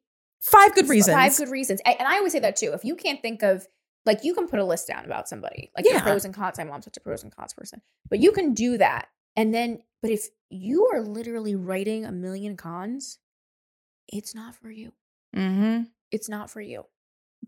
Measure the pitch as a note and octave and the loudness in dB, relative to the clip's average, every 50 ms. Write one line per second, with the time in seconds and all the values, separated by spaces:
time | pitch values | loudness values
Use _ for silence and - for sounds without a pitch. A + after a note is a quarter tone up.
0 | _ _ _ _ _ _ _ _ - - A4 G4+ G4+ G#4 G#4 F#4+ F4+ C4+ C4+ G#3 | _ _ _ _ _ _ _ _ 2 8 10 10 10 10 8 6 4 6 6 6
1 | G3+ F#3+ D#3 C4+ C4 C#4 C4+ - D4 B3 C4+ C4 C4+ - A#3+ F#3+ - - - - | 6 6 6 6 6 6 4 2 -2 -4 -4 -6 -4 -2 -4 0 2 2 2 2
2 | B3+ C4+ F4 G4+ G4+ F4 D#4+ D4 - G3 G3 - A3 D#3 D3 F3+ - B3 E4+ - | 0 0 0 2 0 0 0 0 0 0 0 -2 -2 -4 -4 -4 -6 -6 -8 -4
3 | - E4+ C#4 C4+ - A3+ A3+ G#3+ G#3+ G3 F#3+ F#3+ - - _ _ _ _ _ _ | -4 -6 -6 -4 -6 -8 -4 0 2 2 2 2 -2 -10 _ _ _ _ _ _
4 | _ A3 G#3 G#3+ - D#4+ F4+ G#4+ F4 E4+ - G#3 G3 F3+ E3 F3+ - - - - | _ 2 2 2 0 -2 -2 -2 -2 -2 -2 -2 -2 -2 -2 -4 -4 -8 -10 -10
5 | - - - - - - - G#2 - - - - - - _ - - A#4+ - - | -8 -8 -8 -8 -8 -10 -12 -12 -12 -12 -12 -14 -16 -12 _ 2 4 4 4 6
6 | - G#3 G#3 G3 G3 F#3+ F#3+ G3+ G3 F#3 - - E3 D3+ C#3+ C3 - - - - | 4 2 2 2 0 -4 -8 -6 -6 -6 -6 -8 -10 -10 -10 -12 -14 -16 -20 -14
7 | - G3 - - - G#2+ - - - - - - - - - - - _ _ _ | -10 -8 -8 -8 -10 -16 -18 -16 -16 -16 -16 -16 -18 -20 -20 -20 -20 _ _ _
8 | _ - - G#3+ C4+ G4+ G#4+ G4 F#4 D4 A3+ G3+ A#3 B3 B3 G3+ F3+ - B2+ A#2 | _ -4 2 4 6 6 6 4 2 0 0 0 0 0 2 4 2 2 2 -2
9 | - - _ _ _ _ _ G#3+ A3 A3 A3+ A#3 A#3+ A#3 A3+ - - _ _ _ | -6 -10 _ _ _ _ _ 0 0 2 2 0 -2 -4 -6 -10 -14 _ _ _
10 | - A3 A3 G#3 - - - _ _ _ - F#3 F#3 G#3+ C#4 F4 A4 B4+ G4 B3 | -4 -2 -2 -2 -4 -10 -14 _ _ _ -16 -10 -6 -2 2 2 2 2 2 0
11 | A3 G#3 G#3 A3+ A#3 A#3 A#3 A3+ A3 G#3 G3+ F#3+ F3+ E3+ F#3+ F#3+ G3 G#3+ A3 A3 | -4 -6 -10 -10 -10 -8 -8 -6 -4 -4 -4 -4 -4 -4 -6 -4 -4 -4 -4 -4
12 | A3 A3+ F#3 F3+ F3+ F#3 F#3+ G3 G3+ G#3 G3 - - E3 E3 F3+ F#3+ A3 B3+ C#4 | -6 -8 -8 -8 -8 -8 -8 -8 -8 -10 -10 -10 -12 -10 -10 -8 -8 -8 -8 -10
13 | - - - - _ _ _ _ _ _ _ _ _ _ _ _ _ _ _ _ | -10 -14 -18 -20 _ _ _ _ _ _ _ _ _ _ _ _ _ _ _ _
14 | _ - - G#3 - - - A3 A3 A#3+ A#3+ _ - A3 A3 A3 A3+ A#3 - _ | _ -14 -14 -12 -12 -12 -16 -16 -18 -20 -20 _ -20 -20 -18 -18 -20 -20 -20 _
15 | _ _ _ _ _ _ - G3 F#3+ F#3+ F#3+ G3 G#3 A3 A3+ A#3 A#3 A#3 _ _ | _ _ _ _ _ _ -6 -4 -2 0 0 0 2 0 0 -2 -4 -6 _ _
16 | _ _ - G#3+ G#3+ A3 G#3+ G#3 G3+ - - A3 G#3 G#3 A#2+ G2+ - - _ _ | _ _ -8 -8 -8 -10 -12 -14 -14 -16 -16 -16 -14 -14 -14 -14 -16 -18 _ _
17 | _ _ _ _ _ _ _ _ - | _ _ _ _ _ _ _ _ -14